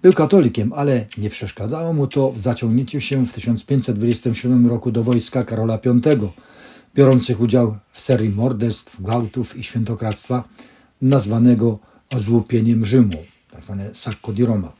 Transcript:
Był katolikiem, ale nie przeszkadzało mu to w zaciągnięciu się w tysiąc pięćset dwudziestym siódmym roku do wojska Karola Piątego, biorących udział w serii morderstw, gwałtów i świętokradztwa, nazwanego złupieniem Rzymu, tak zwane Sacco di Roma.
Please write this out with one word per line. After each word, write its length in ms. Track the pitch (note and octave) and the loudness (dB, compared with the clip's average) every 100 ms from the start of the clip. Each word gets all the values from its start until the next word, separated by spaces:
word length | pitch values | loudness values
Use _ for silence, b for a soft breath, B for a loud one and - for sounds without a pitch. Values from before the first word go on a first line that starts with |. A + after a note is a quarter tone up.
Był 100 | F3+ | 6
katolikiem, 600 | F#3 - G3+ C3 - G#2+ | 4 4 4 2 0 -4
ale 340 | - C#3+ B2+ G#2+ - | -2 -2 -2 -4 -8
nie 120 | G#2 | -8
przeszkadzało 640 | - G2+ - G#2 D#3 E3 | -6 -12 -10 -8 -6 -4
mu 140 | D#3+ C#3 | -2 -2
to 260 | C#3 C3 | 0 -2
w 80 | B2 | -2
zaciągnięciu 600 | A2 A#2+ A#2 A#2 C3 D3 | -4 -2 0 0 0 -6
się 260 | - C#3 B2 | -4 -2 -2
w 60 | |
tysiąc 320 | - A#2+ A2+ | -4 -4 -4
pięćset 320 | - C#3 B2+ G#2 | 0 -2 0 -2
dwudziestym 380 | A#2 A#2+ B2+ | 0 0 -2
siódmym 320 | A#2 B2 B2 A#2+ | -4 0 4 4
roku 240 | A#2 B2 | 2 -2
do 120 | A#2 | -2
wojska 420 | A2+ A#2+ A2 C3 | 0 0 0 -6
Karola 340 | A2+ A2 A2+ A2 | -4 -4 -2 -2
Piątego, 540 | B2+ B2 D#3 C#3 G#2 - B B B B B | 2 2 4 2 0 -8 B B B B B
biorących 460 | - C#3 B2+ A#2+ G#2+ | 4 6 6 2 -2
udział 360 | A#2 B2 A#2 G#2+ _ | 2 2 2 -2 _
w 80 | - | -12
serii 300 | - A#2+ A2 | -2 0 0
morderstw, 720 | G2+ A#2+ A#2 A#2 G#2 - - | 0 -2 -2 -4 -4 -10 -12
gwałtów 540 | F#2+ A#2 A2 B2+ A2 - | -6 -4 -4 -6 -8 -10
i 60 | |
świętokradztwa, 800 | A2+ A#2 A2 A2 A2 G#2 - B2 A#2+ B B B B _ | -8 -6 -4 -4 -6 -8 -6 -6 -6 B B B B _
nazwanego 760 | C3 C#3 G2+ A2+ A#2+ A#2 A#2 G#2 b b _ C3 | 2 2 2 2 4 4 2 -2 b b _ -6
złupieniem 680 | G#2 A#2 G#2 A#2+ A2+ A2+ G#2+ | 0 0 2 0 2 2 2
Rzymu, 380 | B2+ G#2+ E2 E2 _ _ | 4 2 0 -12 _ _
tak 120 | - | -20
zwane 320 | E2+ G2 G2+ | -14 -12 -10
Sacco 380 | - - G#2 - | -10 -10 -10 -8
di 140 | G#2+ A#2+ | -2 0
Roma. 260 | G#2+ E2+ - | 0 -4 -14